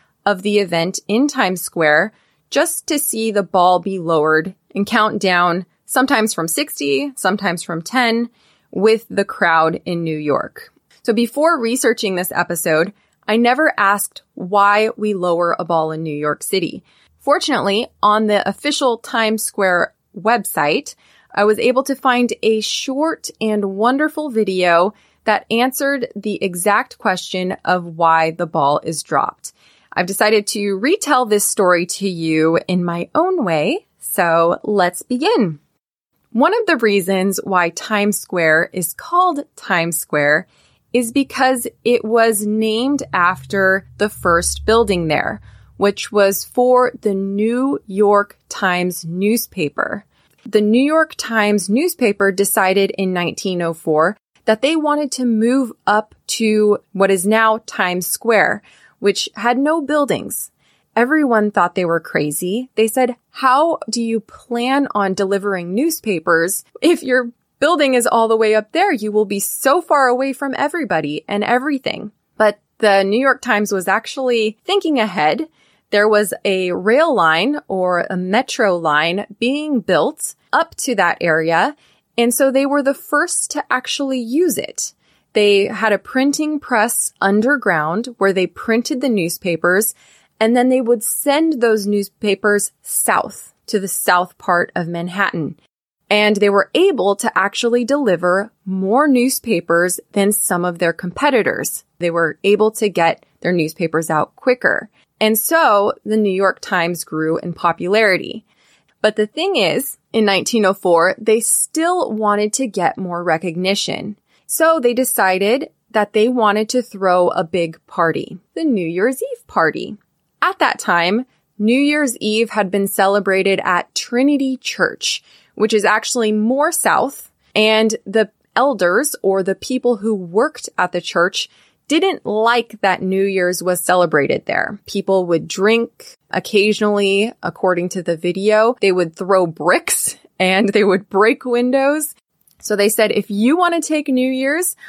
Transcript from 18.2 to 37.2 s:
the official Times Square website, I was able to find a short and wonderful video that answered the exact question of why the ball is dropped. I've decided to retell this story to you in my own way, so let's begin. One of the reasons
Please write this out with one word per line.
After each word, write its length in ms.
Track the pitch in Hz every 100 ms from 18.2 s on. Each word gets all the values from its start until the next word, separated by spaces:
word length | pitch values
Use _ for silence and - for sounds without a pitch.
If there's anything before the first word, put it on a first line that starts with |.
| 220
the 200 | 208 -
official 500 | 196 294 285 269 226
Times 440 | - 233 220 220
Square 520 | - - 190 180 170 _ _ 156
website, 800 | 196 233 185 - 151 196 - - _ _ _
I 100 | -
was 140 | 208 214
able 240 | 247 247
to 100 | 262
find 380 | 269 269 240 240 -
a 180 | 208 220
short 680 | 214 - - 262 320 - - -
and 360 | 220 214 202 196
wonderful 540 | 233 269 302 302 302
video 640 | 220 202 185 180 170 190 - _ _
that 220 | - 208 -
answered 580 | 226 254 262 277 277 240 208
the 260 | 214 202
exact 560 | 196 175 196 208 262 -
question 580 | 214 185 - 185 185 -
of 200 | - 180
why 480 | 170 165 165 165 160
the 140 | 160 165
ball 340 | 160 143 147
is 200 | - 156
dropped. 500 | - 147 - - - _ _ _ _
I've 140 | - 180
decided 400 | 196 214 220 208
to 280 | 214 202 190
retell 500 | 247 403 - 254 240
this 200 | 208 -
story 400 | - 185 175 175
to 220 | - 190
you 500 | 175 165 156 160 165 -
in 180 | 180
my 240 | 175 170 -
own 300 | - 359 370
way, 420 | 202 160 170 349 - _
so 600 | - - 175 165 170 -
let's 380 | - 208 175 180
begin. 580 | - 247 339 466 190 147 _ _ _ _ _ _ _
One 260 | 220 302 466
of 80 | 466
the 120 | 302
reasons 600 | 226 202 180 190